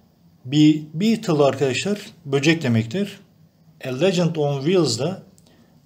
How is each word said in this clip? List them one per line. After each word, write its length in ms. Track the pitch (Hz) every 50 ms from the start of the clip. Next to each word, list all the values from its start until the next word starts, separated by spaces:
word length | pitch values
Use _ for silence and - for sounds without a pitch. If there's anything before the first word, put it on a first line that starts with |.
| _ _ _ _ _ _ _ _ -
Bir 380 | 127 139 151 151 151 156 151 - - -
beetle 500 | 156 202 226 226 - - - 165 143 143
arkadaşlar, 560 | 135 117 113 147 135 123 - - 190 208 202 - - - _ -
böcek 380 | 139 135 143 139 165 165 165 -
demektir. 580 | 127 117 113 107 117 - 185 202 202 - - - _ _ _ _ _ _ _ _ _ _ - -
A 40 | 135
Legend 480 | 127 127 160 190 185 175 175 160 -
on 200 | 160 147 143 143 139 131
Wheels 340 | 156 190 185 165 131 113 113
da 240 | 131 165 190 - - - _ _ _ _ _ _ _ _ _ _ _